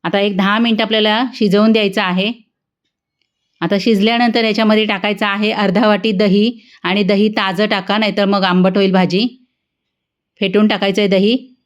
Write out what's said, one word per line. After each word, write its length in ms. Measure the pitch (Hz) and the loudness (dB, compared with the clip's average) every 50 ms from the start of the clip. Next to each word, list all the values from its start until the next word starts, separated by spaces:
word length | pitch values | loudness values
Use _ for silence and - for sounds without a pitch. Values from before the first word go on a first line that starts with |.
| - | -4
आता 160 | 175 202 202 | -4 -2 0
एक 180 | 202 208 196 | -2 -2 0
दहा 200 | 180 190 196 208 226 | 0 0 0 2 0
मिनिट 220 | 233 233 226 208 | 0 0 0 -2
आपल्याला 420 | 226 214 220 220 214 214 214 226 254 247 - | -2 -2 0 0 0 0 0 0 -2 -4 -2
शिजवून 360 | - 220 202 185 202 214 220 | -2 0 2 2 4 4 4
द्यायचं 300 | 220 220 208 202 196 214 | 2 2 0 0 0 0
आहे. 300 | 202 185 180 185 190 214 240 - _ _ _ _ _ _ _ _ _ _ _ _ _ _ _ _ _ _ _ _ _ _ _ _ | -2 0 0 -2 -2 -4 -6 -10 _ _ _ _ _ _ _ _ _ _ _ _ _ _ _ _ _ _ _ _ _ _ _ _
आता 160 | 170 165 202 196 | -4 -2 -2 0
शिजल्यानंतर 640 | 185 233 220 190 202 220 233 233 240 233 214 233 226 | 2 2 2 2 2 0 2 2 0 0 0 0 0
याच्यामध्ये 420 | 220 208 220 220 214 220 214 220 | 0 0 0 2 2 2 2 0
टाकायचं 400 | 214 202 185 - 208 208 202 220 | -2 -4 -4 -2 -4 -4 -2 -4
आहे 260 | 202 196 202 214 214 | -4 -2 -2 -2 -4
अर्धा 360 | - 208 208 196 180 202 240 | -2 0 -2 0 0 2 2
वाटी 240 | 214 208 196 185 220 | 2 2 0 0 -2
दही 480 | 202 185 214 202 185 202 214 233 240 - _ _ - _ - | 0 0 2 2 2 2 2 0 -2 -6 _ _ -20 _ -6
आणि 200 | 175 190 202 208 | -4 -2 0 0
दही 260 | 180 208 196 214 220 | 0 2 2 2 0
ताजं 360 | 214 226 202 190 185 170 214 | 0 -2 -2 -2 -2 -2 -2
टाका, 320 | 208 214 196 185 185 196 | -2 -2 -4 -2 -2 -2
नाहीतर 280 | 214 220 208 190 208 202 | -2 -2 -2 0 0 0
मग 180 | 196 202 196 185 | 0 0 0 0
आंबट 340 | 185 180 185 180 190 185 | 2 2 2 2 2 2
होईल 140 | 202 196 190 | 2 0 2
भाजी. 360 | 185 190 180 151 170 196 233 240 - _ _ _ _ _ _ _ _ _ _ _ _ _ _ _ _ _ _ _ _ _ | 2 2 0 0 0 -2 -2 -4 -6 _ _ _ _ _ _ _ _ _ _ _ _ _ _ _ _ _ _ _ _ _
फेटून 280 | 196 190 185 208 214 | -6 -2 0 0 0
टाकायचं 340 | 208 214 196 202 196 190 214 | 0 0 -2 -2 -2 0 0
आहे 80 | 208 190 | 0 0
दही. 460 | 196 190 196 214 240 262 - - _ _ _ | 2 2 2 0 0 -2 -6 -12 _ _ _